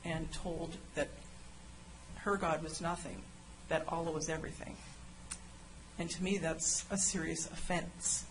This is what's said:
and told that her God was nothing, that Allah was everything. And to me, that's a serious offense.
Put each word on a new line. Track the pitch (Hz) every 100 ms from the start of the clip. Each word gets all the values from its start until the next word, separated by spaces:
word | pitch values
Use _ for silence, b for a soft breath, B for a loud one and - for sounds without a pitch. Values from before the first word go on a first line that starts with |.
and | 170 160 156
told | - 180 165 165 180 - -
that | 143 - - - - - - - - - - -
her | - 196
God | 180 156
was | 160 156
nothing, | 170 175 - 190 - - - - -
that | 160 -
Allah | 165 165
was | 156 160
everything. | 160 - - - - - - - - - - - - - - - -
And | 170
to | -
me, | 185 196
that's | 165 156 - - -
a | 196
serious | - 185 160 160 -
offense. | - - 175 170 - - - -